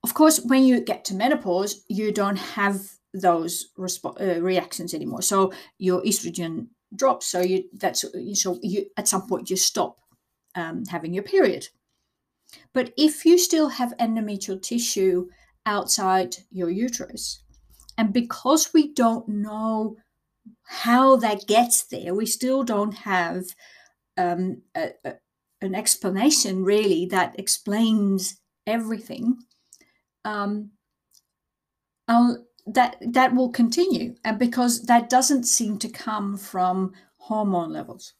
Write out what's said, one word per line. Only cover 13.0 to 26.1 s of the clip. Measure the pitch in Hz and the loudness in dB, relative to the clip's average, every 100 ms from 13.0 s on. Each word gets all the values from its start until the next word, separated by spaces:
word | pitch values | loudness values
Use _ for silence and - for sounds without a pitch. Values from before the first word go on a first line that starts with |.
| 302 - | 2 4
you | 320 349 | 6 6
still | - 320 302 | 6 2 0
have | 240 240 - | 0 -6 -2
endometrial | 226 226 208 202 202 190 | -2 -2 -4 -6 -8 -8
tissue | - 233 233 208 190 180 180 _ _ _ | -4 -4 -2 0 2 2 -4 _ _ _
outside | 214 208 - - 190 190 180 - _ | -4 -4 -2 0 2 2 0 -8 _
your | 185 170 | -6 -4
uterus, | 185 240 - - - - - _ _ _ _ - - | -2 -4 -6 -12 -10 -12 -12 _ _ _ _ -10 -2
and | 220 | 0
because | 226 233 - 254 311 - | 0 -2 -4 2 2 4
we | 320 294 | 2 2
don't | - 233 233 - | 2 2 0 -4
know | 208 214 214 220 220 220 220 _ _ _ _ - _ | -6 -6 -4 -2 -2 -4 -8 _ _ _ _ -20 _
how | - - 233 247 269 262 | -18 -6 2 6 8 6
that | 226 202 - | 4 -2 2
gets | 214 240 - | 4 4 0
there, | - - 175 | -2 -10 -4
we | 196 | -4
still | 220 - 254 269 | -2 -4 0 0
don't | 240 208 208 | 0 -2 -2
have, | 202 208 185 170 180 185 - - - _ _ _ - | -6 -4 -2 -2 -6 -10 -16 -20 -20 _ _ _ -2
um, | 175 175 185 - _ | -2 0 -4 -6 _
a, | 165 156 - | -8 -8 -8
a, | 123 - _ _ _ _ | -14 -14 _ _ _ _
an | 196 | -6
explanation | 185 202 - 190 | -4 -2 -2 -2